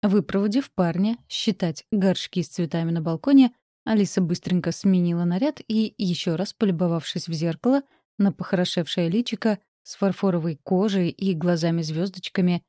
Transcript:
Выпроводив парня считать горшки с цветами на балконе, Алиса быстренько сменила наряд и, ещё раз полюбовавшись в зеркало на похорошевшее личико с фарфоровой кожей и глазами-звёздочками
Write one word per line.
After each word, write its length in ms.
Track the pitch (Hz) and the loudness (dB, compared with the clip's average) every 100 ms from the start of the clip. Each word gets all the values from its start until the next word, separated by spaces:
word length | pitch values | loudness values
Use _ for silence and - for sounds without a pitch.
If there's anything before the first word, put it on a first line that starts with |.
Выпроводив 680 | 214 202 156 196 208 220 269 | 4 2 2 -2 0 0 -4
парня 480 | - 175 170 202 233 _ | -2 0 0 -2 -2 _
считать 560 | - - 185 175 156 _ | -4 -2 -2 -2 -4 _
горшки 520 | 214 190 180 - - | 0 2 0 -2 -6
с 60 | 170 | -4
цветами 420 | - 165 170 165 | -4 -4 -2 -2
на 100 | 165 | -2
балконе, 520 | 160 165 - 285 247 _ _ _ | -2 -4 6 6 6 _ _ _
Алиса 360 | - 220 196 - | -2 0 2 0
быстренько 520 | 175 180 - 180 165 | 0 -2 0 0 0
сменила 520 | 170 196 185 175 170 | -2 2 2 2 0
наряд 360 | 175 180 277 294 - | 0 0 -2 -4 -4
и, 280 | 220 214 - | 0 0 -2
ещё 380 | 190 175 - 160 | -2 -2 -2 -2
раз 160 | 202 | -4
полюбовавшись 760 | - 208 165 180 165 - 175 - | 0 0 2 0 0 -4 -10 -6
в 40 | |
зеркало 500 | 165 165 170 240 277 277 _ _ - | -4 -4 -2 0 0 -2 _ _ 0
на 140 | 196 | 0
похорошевшее 760 | - - 175 180 - 165 - 170 | 0 -4 -2 0 -2 -4 -2 0
личико 500 | 196 240 226 220 208 _ _ | 0 -2 -2 -2 -2 _ _
с 140 | - - | -20 -2
фарфоровой 640 | 196 180 196 175 165 151 | -2 0 0 0 -2 -6
кожей 480 | - 185 214 196 170 | -2 0 2 2 0
и 240 | - 196 | -2 -2
глазами-звёздочками 1300 | 165 180 170 165 170 156 156 190 185 - - 180 175 | 0 0 0 0 0 -2 -4 -6 -8 -8 0 0 0